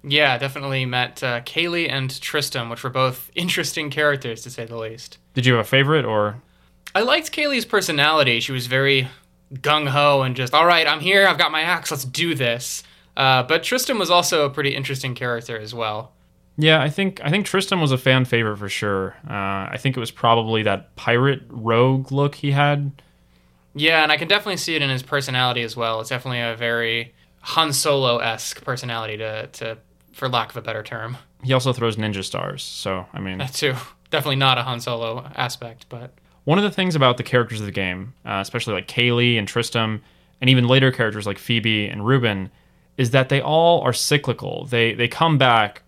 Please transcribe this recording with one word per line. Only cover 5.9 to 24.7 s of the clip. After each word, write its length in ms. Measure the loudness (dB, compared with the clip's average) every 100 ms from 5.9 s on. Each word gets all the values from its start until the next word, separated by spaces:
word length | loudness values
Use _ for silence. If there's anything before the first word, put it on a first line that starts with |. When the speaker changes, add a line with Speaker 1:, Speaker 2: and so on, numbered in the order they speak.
| 2 2
Speaker 2:
or? 320 | 0 0 -2 _ _ _ _ -4
Speaker 1:
I 80 | -2
liked 300 | 2 0 -2
Kaylee's 340 | -4 0 0 0
personality. 760 | -2 0 2 2 4 4 2
She 120 | 0
was 160 | -6 -2
very 400 | 0 4 2 0 -8 _ _ _
gung-ho 680 | -6 0 2 2 4 4 4
and 140 | 2 -2
just, 180 | 2
"All 120 | 4 6
right, 220 | 6 4
I'm 120 | 0
here, 280 | 2 4 6
I've 100 | 4
got 120 | 0
my 100 | 0
axe, 280 | 0 -2 -2
let's 160 | -6 -6
do 300 | -4 -2 0
this." 480 | 0 -2 -6 -12 -14 _ _ 0
Uh, 260 | 4 4
but 200 | 4 0
Tristram 360 | 0 -2 0 -2
was 100 | 4
also 340 | 4 4 2 0
a 40 |
pretty 240 | 0 -4 -2
interesting 380 | -6 -6 -6 -6
character 420 | -4 -4 -6 -10
as 140 | -10
well. 400 | -6 -4 -4 -10 _ _ _ _ 0
Speaker 2:
Yeah, 240 | 4 4
I 80 | 2
think, 300 | 0 -4 -2
I 60 | -2
think 160 | -2 0
Tristram 360 | -2 0 0
was 100 | 2
a 60 | 2
fan 280 | 4 2 4
favorite 320 | 0 0 -4
for 120 | -6
sure. 460 | -4 -2 -2 -4 -8 -10
Uh, 380 | -6 -4 -4 -6
I 40 | -4
think 200 | -2 -2
it 20 |
was 120 | -6
probably 520 | 0 4 4 4 0
that 320 | 0 -2 -6 -8
pirate 460 | 0 2 2 0 -6
rogue 640 | -8 0 4 4 2 -2
look 240 | 0 -2 -2
he 160 | -2
had. 400 | 2 2 2 -2 -8 _ _ _ _ _ _ _ 0
Speaker 1:
Yeah, 280 | 2 4
and 80 | 4
I 60 | 2
can 100 | 2
definitely 280 | 0 0 -6
see 180 | -2